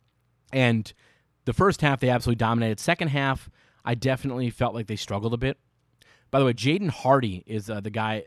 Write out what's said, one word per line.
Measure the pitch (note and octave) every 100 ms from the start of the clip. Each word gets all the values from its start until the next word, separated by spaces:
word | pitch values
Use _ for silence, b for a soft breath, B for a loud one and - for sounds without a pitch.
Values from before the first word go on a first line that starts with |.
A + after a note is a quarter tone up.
| _ _ _ _ _
And | C3+ B2 A2+ - - b b b _ -
the |
first | - F#3+ -
half, | D3+ C3+
they | B2+
absolutely | B2 B2 A#2
dominated. | A2+ A#2 A2+ G#2+
Second | - F3 D3+
half, | C#3+ C#3 C3+ - - b b -
I |
definitely | A#2 C3 C3 C#3 B2 B2
felt | - A#2+
like | A2+ G#2+
they | G#2
struggled | - G2+ A2+
a | A#2+
bit. | C3 - _ _ _ _ b b b
By | C3+
the |
way, | C3+
Jaden | A#2 B2 F3+ F#3
Hardy | - B2+ C#3 A2+ F2+ -
is, | A2 G2+
uh, | G#2
the | G#2
guy, | A2 A2 A2